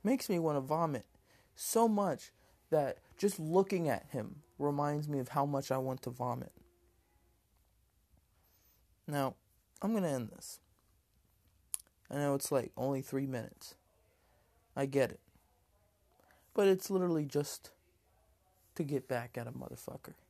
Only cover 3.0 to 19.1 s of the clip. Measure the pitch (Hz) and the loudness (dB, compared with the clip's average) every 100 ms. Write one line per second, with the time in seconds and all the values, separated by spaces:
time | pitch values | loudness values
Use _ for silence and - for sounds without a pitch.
3 | _ - 202 196 156 180 190 190 160 113 | _ 0 0 0 2 4 4 2 2 0
4 | - 131 107 147 - - 143 143 147 147 | -2 -6 -6 -10 -20 -2 0 2 0 0
5 | 147 143 123 151 143 143 - 131 131 127 | -2 -2 -2 0 0 0 0 -2 -2 -4
6 | - 120 123 120 - - - _ _ _ | -8 -4 -4 -4 -8 -16 -20 _ _ _
7 | _ _ _ _ _ _ _ _ _ _ | _ _ _ _ _ _ _ _ _ _
8 | _ _ _ _ _ _ _ _ _ _ | _ _ _ _ _ _ _ _ _ _
9 | - 143 135 - _ _ _ - 196 226 | -4 0 0 -2 _ _ _ -6 0 2
10 | 175 135 120 - - - _ _ _ _ | 2 0 -4 -10 -16 -16 _ _ _ _
11 | _ _ _ _ _ _ _ - - _ | _ _ _ _ _ _ _ -14 -14 _
12 | - 143 143 139 - 139 - - 131 139 | -10 -4 0 0 0 0 -2 -4 -2 -2
13 | 135 135 139 127 110 - - - _ _ | -4 -4 -4 -6 -8 -14 -20 -20 _ _
14 | _ _ _ _ _ _ _ - 139 135 | _ _ _ _ _ _ _ -4 0 4
15 | 120 - _ _ _ _ _ _ _ _ | 2 0 _ _ _ _ _ _ _ _
16 | _ _ _ _ _ - 196 190 - 190 | _ _ _ _ _ 4 6 6 2 2
17 | 180 160 147 143 147 - - - _ _ | 2 2 2 0 -2 -8 -16 -20 _ _
18 | _ _ _ _ _ _ _ - 147 139 | _ _ _ _ _ _ _ -6 -2 -2
19 | - | -2